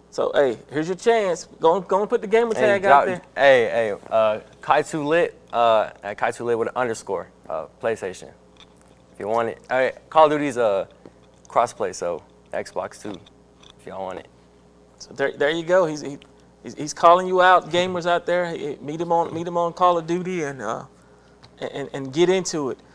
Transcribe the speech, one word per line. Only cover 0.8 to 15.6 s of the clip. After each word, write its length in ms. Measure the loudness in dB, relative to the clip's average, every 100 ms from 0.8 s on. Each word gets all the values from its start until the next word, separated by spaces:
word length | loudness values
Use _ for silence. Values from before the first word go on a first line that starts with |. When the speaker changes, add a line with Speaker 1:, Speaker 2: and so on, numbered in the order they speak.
| -4
Speaker 1:
your 80 | -2
chance. 500 | 0 2 2 -2 -8 0
Go, 180 | 2 2
go 220 | 2 0
and 80 | 0
put 100 | -2
the 80 | 0
gamer 260 | 2 2
Speaker 2:
Hey, 60 | 2
Speaker 1:
tag 240 | 2 2
out 220 | 6 4 4
Speaker 2:
drop, 0 |
Speaker 1:
there. 160 | -2 -8 2
Speaker 2:
hey, 280 | 6 6 4
hey, 260 | 0 -2 -4 -2
uh, 320 | 0 2 0 -6 -8
Kai 220 | 0 0
Two 200 | 0 -4
Lit, 380 | 0 0 0 -4 -6
uh, 380 | 0 4 4 0 -6
at 140 | -10 -4
Kai 140 | -4
Two 120 | -4
Lit 160 | -2 -2
with 80 | -2
an 60 | -4
underscore, 540 | -4 -4 -6 -8 -8 _ -12
uh, 200 | -10 -10 _
PlayStation. 500 | -6 -4 -8 -10 -18 -20 _ _ -20 _ _ _ _
If 60 | -10
you 100 | -4
want 180 | -2 -2
it. 120 | -6 -4
All 60 | -2
right, 320 | -2 -4 -2
Call 160 | 4 4
of 60 |
Duty's, 260 | 4 -2 0
uh, 300 | 0 0 -4 -10 -20 _ _ _ -4
crossplay, 480 | 0 0 -2 -6 -4
so 260 | -6 -6 -10 _ _
Xbox 500 | -10 -8 -8 -8 -10
too, 160 | -14 -16 -18 _ _ _ -20 -20
if 60 | -16
y'all 180 | -12
want 160 | -10 -10
it. 80 | -14 _ _ _ _ _ _ -20
Speaker 1:
So 160 | -12
there, 180 | -4 -2
there 200 | 0 0
you 120 | 0